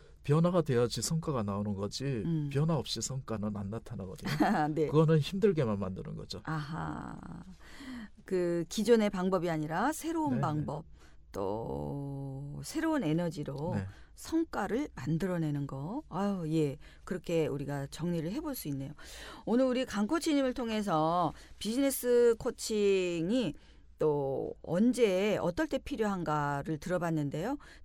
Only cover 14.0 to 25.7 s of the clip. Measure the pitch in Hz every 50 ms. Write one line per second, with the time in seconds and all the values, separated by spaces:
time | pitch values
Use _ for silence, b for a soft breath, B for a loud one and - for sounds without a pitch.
14 | B B B B - - 320 320 330 - - 240 208 185 196 254 302 - - -
15 | - - 160 160 196 185 180 170 160 151 147 143 143 131 135 135 139 165 226 294
16 | 311 - - 175 202 202 202 185 165 151 160 165 151 143 131 143 b b b b
17 | b - 190 170 - - 170 165 151 127 127 143 143 139 143 143 139 139 - -
18 | 156 175 175 165 147 165 208 302 330 311 269 - - 151 139 135 135 131 - B
19 | B B B B B B B B B B 214 254 262 262 247 247 254 - - 202
20 | 208 208 311 339 - 330 294 285 269 254 247 - 240 226 220 214 208 202 165 156
21 | 156 160 170 180 175 151 - B B B B B - 202 226 262 277 277 262 -
22 | - 247 240 240 240 233 226 226 - 254 - - - - 220 214 202 196 196 190
23 | 180 175 175 170 160 180 226 262 233 160 - b b b b b b b - -
24 | 151 156 147 147 139 135 135 120 110 - - - - - 156 180 220 247 254 262
25 | 240 208 180 180 202 214 190 135 90 175 175 - 320 302